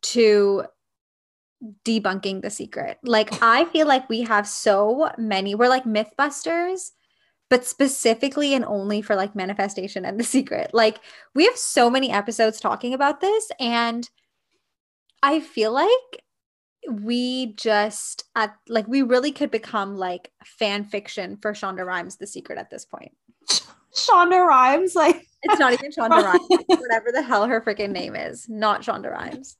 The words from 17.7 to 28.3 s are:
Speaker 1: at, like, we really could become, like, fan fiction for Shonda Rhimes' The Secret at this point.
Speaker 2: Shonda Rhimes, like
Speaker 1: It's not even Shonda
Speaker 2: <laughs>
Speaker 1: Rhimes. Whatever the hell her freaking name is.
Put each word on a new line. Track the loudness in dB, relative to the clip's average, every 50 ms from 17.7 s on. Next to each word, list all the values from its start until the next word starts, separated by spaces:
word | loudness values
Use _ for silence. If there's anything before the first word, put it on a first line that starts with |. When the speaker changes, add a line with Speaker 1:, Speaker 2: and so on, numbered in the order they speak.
| 0 0 0 -2 -4 -8 -12 -12 -12 -14 -16 _ _
Speaker 1:
at, | -4 -4 -4 -6 _ _ _
like, | -2 -2 -2
we | 0 0 0 2
really | 2 2 2 2 0 -4
could | -2 -4 -2
become, | -2 -6 -6 -4 -6 -6 -6 -4 -6
like, | -8 -6 -6 -6 -8 _ -18 _ _ -20
fan | -20 _ _ -4 -2 -2 -4 -6
fiction | -6 -8 -8 -8 -8 -10 -10 -10 -10 -12 -8
for | -8 -8 -8
Shonda | -6 -8 -8 -8 -6 -6
Rhimes' | -6 -6 -6 -8 -8 -14
The | _ -16 -14
Secret | -14 -16 -14 -12 -12 -12
at | -12 _
this | -16 -18 -18
point. | _ -18 -20 -20 -20 _ _ _ _ _ _ _ -2 -2 -2 -2 -6 -20 _ _ _ _
Speaker 2:
Shonda | -4 2 4 6 6 6 6 6 4 6
Rhimes, | 6 6 6 6 6 4 2 0 0 2
like | 2 4 4 4 2 -2 _ _ _ 0
Speaker 1:
It's | 0 2 4
not | 4 4 2
even | 0 -2 -8
Shonda | -6 -4 0 4 4 4 4
Speaker 2:
<laughs> |
Speaker 1:
Rhimes. | 4 2 0 2 4 2 2 4 _
Whatever | 2 4 4 2 2 2 2 -2 -2
the | -2 -2
hell | 0 0 2 2
her | 2 0 -2
freaking | -2 -2 -4 -4 -4 -6
name | -4 -6 -8 -8 -10
is. | -10 -10 -10